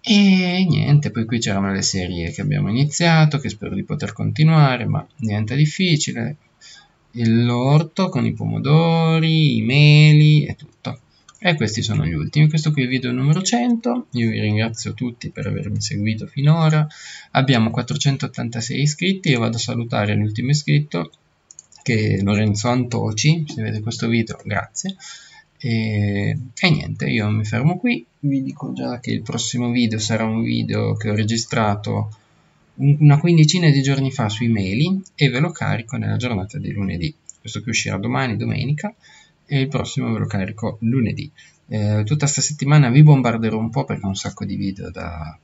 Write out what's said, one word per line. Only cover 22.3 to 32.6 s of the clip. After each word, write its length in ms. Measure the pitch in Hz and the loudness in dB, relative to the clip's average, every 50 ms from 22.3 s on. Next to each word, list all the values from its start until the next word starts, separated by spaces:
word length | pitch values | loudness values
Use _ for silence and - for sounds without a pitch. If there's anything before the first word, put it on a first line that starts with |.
| 104 101 110 107 104 104 - | 0 2 2 0 0 0 0
Antoci. 800 | 120 123 127 120 120 117 110 107 110 107 110 - 151 165 170 151 | 0 0 0 -2 -2 -4 -4 -4 -4 -4 0 2 2 2 2 -2
Se 140 | 147 - 113 | -6 -8 -8
vede 180 | 110 110 107 107 | -6 -6 -6 -6
questo 300 | 107 117 113 - 117 117 | -6 -8 -6 -4 -2 -2
video, 280 | 117 117 110 - - - - | 0 0 -2 -4 -8 -12 -10
grazie. 540 | 101 101 - - - _ - - 190 190 _ - - - - - - - - _ _ _ _ - | -6 -6 -6 -8 -8 _ -10 -10 -10 -12 _ -18 -20 -20 -20 -20 -20 -20 -20 _ _ _ _ -6
E, 720 | 117 117 113 110 110 107 104 104 101 101 101 101 104 104 - - - - - | -4 -2 -2 -2 -2 0 0 0 0 0 -2 -2 -2 -4 -4 -8 -12 -8 -2
e 100 | - 180 | 0 0
niente, 360 | - 95 - - 104 104 - | 0 0 -2 -6 -6 -6 -4
io 240 | 151 131 117 104 104 | -2 -2 0 0 0
mi 160 | 107 110 110 | -2 -2 -2
fermo 320 | 107 113 113 131 160 180 | -2 -2 0 0 0 -2
qui. 280 | 185 - 240 240 - - _ _ _ - | 0 -2 -2 -2 -4 -6 _ _ _ -4
Vi 160 | 143 139 135 | -2 -2 -2
dico 300 | 135 135 135 - 147 131 | -4 -6 -8 -10 -10 -10
già 300 | 127 127 127 127 123 117 | -8 -8 -8 -8 -8 -8
che 100 | - 117 | -6 -6
il 100 | 113 107 | -6 -6
prossimo 480 | 110 113 117 117 - - - 123 123 120 | -6 -6 -6 -6 -6 -4 -4 -4 -2 -2
video 300 | 120 123 120 113 110 110 | 0 0 0 0 0 -2
sarà 240 | 107 - 113 110 113 | -2 -2 -2 -2 0
un 200 | 110 113 113 117 | -2 -2 -2 -2
video 500 | 120 117 117 113 110 104 104 110 107 107 | -2 -2 -2 -2 -2 -2 -2 -2 -2 -2
che 140 | 104 107 107 | -2 -2 -2
ho 40 | 104 | -2
registrato 960 | 110 110 104 113 110 113 - - 120 110 104 101 104 104 110 110 104 104 104 110 _ _ _ _ _ _ _ _ _ | 0 0 0 -2 -2 -4 -2 -2 0 0 0 -2 -2 -4 -4 -4 -4 -4 -6 -10 _ _ _ _ _ _ _ _ _